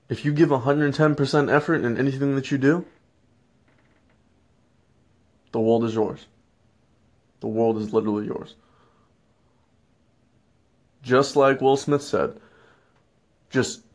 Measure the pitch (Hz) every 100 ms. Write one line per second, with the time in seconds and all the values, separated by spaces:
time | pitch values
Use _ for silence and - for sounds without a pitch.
0 | _ 117 147 147 160 135 127 147 143 135
1 | 156 147 135 151 139 143 151 156 120 113
2 | 135 131 139 135 135 139 135 175 - _
3 | _ _ _ _ _ _ _ _ _ _
4 | _ _ _ _ _ _ _ _ _ _
5 | _ _ _ _ _ 113 110 113 117 110
6 | 107 - - _ _ _ _ _ _ _
7 | _ _ _ _ - 110 113 110 107 113
8 | 107 104 104 - - - _ _ _ _
9 | _ _ _ _ _ _ _ _ _ _
10 | _ _ _ _ _ _ _ _ _ _
11 | 127 127 139 147 135 139 135 139 - 143
12 | - 101 67 - - _ _ _ _ _
13 | _ _ _ _ _ 135 117 - _